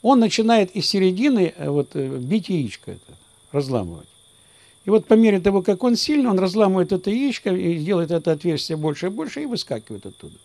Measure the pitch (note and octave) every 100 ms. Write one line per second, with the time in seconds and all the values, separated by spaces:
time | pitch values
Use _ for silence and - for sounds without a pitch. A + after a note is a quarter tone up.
0 | A3 C4 A3+ - A3+ A3+ F#3 G3+ - G3+
1 | F#3+ F#3 C#4+ A#3+ E3+ - D3 D3 C3 D3
2 | C3+ C3+ B2 G#3+ E3+ F3+ A#2+ - - F#2
3 | _ - _ _ _ C#3+ C3+ B2 F2+ E2
4 | - _ _ _ _ _ _ _ - A3
5 | - A3 A3+ G3 F#3 G3 F#3 F#3+ B3 A#3
6 | - D4+ B3 F#3 F#3 G3+ G3+ F#3+ F3+ F#3+
7 | G3 A3+ C#4 A#3 G#3+ F#3 F3+ E3+ D3+ F#3
8 | D#3+ E3+ D#3+ D#3 F3 D3+ - D#3 D#3 D3
9 | F#3 G#3+ D#4 C#4 D4 A#3 - A#2 - G#2
10 | G2 - D#2 -